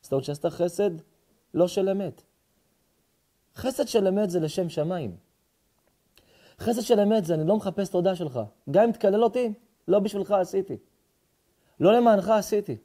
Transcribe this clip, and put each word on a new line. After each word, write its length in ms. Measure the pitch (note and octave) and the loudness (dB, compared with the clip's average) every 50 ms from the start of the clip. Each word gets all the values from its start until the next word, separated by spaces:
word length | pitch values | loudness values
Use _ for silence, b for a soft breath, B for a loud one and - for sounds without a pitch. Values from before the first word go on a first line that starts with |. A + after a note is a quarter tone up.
זאת 100 | _ - | _ -4
אומרת 120 | C#3 C3+ B2+ | -4 -4 -4
שעשית 220 | - C#3+ C#3+ - | -4 -10 -6 -6
חסד 440 | E3+ D#3 - F3 F3 F3 - G3+ G3+ E3+ D#3+ - _ _ _ _ _ _ _ _ _ - | -6 -4 -2 -4 -4 -2 -2 -2 -2 -2 -6 -16 _ _ _ _ _ _ _ _ _ 0
לא 140 | D3 F3+ F3 | 0 0 2
של 200 | - G3+ F#3 F#3+ | 2 -2 -2 -2
אמת. 340 | F#3+ G3 G3 D#3 - - _ _ _ _ _ _ _ _ _ _ _ _ _ _ _ _ _ _ _ _ _ _ _ _ _ _ _ | -2 -2 -4 -8 -10 -14 _ _ _ _ _ _ _ _ _ _ _ _ _ _ _ _ _ _ _ _ _ _ _ _ _ _ _
חסד 320 | - - B3+ C4 - C#4+ A3 | -6 -6 -6 -4 -4 -6 0
של 180 | - A3 G3 | 0 2 2
אמת 240 | F#3+ F#3 G3+ G#3+ F#3 | 2 0 0 -2 0
זה 100 | E3+ F3+ | -2 -2
לשם 280 | D#3 D3+ - - F3+ E3 | -2 -2 -2 -4 -4 -4
שמיים. 480 | - D#3+ D3 E3 F#3 F3 D3 G#2 F2 F2+ _ _ _ _ _ _ _ _ _ _ _ _ _ _ _ _ _ _ _ b b b b b b b b b | -4 -4 -4 -4 -4 -6 -6 -8 -10 -14 _ _ _ _ _ _ _ _ _ _ _ _ _ _ _ _ _ _ _ b b b b b b b b b
חסד 240 | - G#3+ A#3+ A#3+ | -4 -2 -2 -2
של 180 | G#3+ - B3 G3+ | 0 2 2 4
אמת 240 | G3+ G3+ A3 A3 F3 | 4 4 2 0 0
זה 100 | D#3+ E3+ | 0 -2
אני 120 | D#3 D#3 | 0 2
לא 100 | D#3+ G#3 | 0 0
מחפש 320 | G#3+ - G3 - G3+ G3 F3+ | 0 0 -4 -4 -4 -6 -2
תודה 280 | - F3+ F3 F#3+ F#3 | -2 0 0 0 -2
שלך. 240 | E3 F3 D3 B2+ B2 G#2+ G#2 _ _ _ - | -2 -6 -6 -6 -8 -8 -8 _ _ _ 0
גם 140 | C#3 F#3+ A3 | 4 4 4
אם 80 | A#3 | 4
תקלל 320 | - - - G3 G3 G#3+ A#3 | 2 0 0 2 2 4 2
אותי, 280 | A3+ A3+ B3+ B3 A3+ G#3 - _ _ _ _ _ - | 2 0 -2 -4 -4 -6 -10 _ _ _ _ _ 2
לא 100 | F#3 G#3 | 2 2
בשבילך 320 | G3 G#3+ G3+ G3+ F#3+ - | 2 0 -4 -6 -2 0
עשיתי. 440 | G#3 F#3+ F#3 F3+ - G3 F#3+ - B2 G#2 _ _ _ _ _ _ _ _ _ _ _ _ _ _ _ _ _ _ _ _ | 0 0 0 0 -2 -4 -4 -4 -10 -14 _ _ _ _ _ _ _ _ _ _ _ _ _ _ _ _ _ _ _ _
לא 120 | C#3+ F#3 | 4 6
למענך 360 | A3 A#3+ A#3+ A#3 G#3+ G3 F3 G3+ | 6 6 6 6 4 4 4 2
עשיתי. 480 | A3 G#3+ - - G#3+ G#3 G3+ - B2 G#2+ | 2 2 2 0 -2 -2 -2 -4 -10 -12